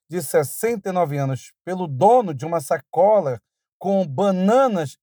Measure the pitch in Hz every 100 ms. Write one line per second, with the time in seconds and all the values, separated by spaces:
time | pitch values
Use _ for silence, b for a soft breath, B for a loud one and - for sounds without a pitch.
0 | _ 175 139 165 139 - 226 226 196 185
1 | 160 143 135 131 - _ - 185 175 127
2 | 196 254 196 139 160 170 139 165 - 180
3 | 196 214 147 117 _ _ _ _ 180 196
4 | 165 131 202 185 190 254 262 190 143 -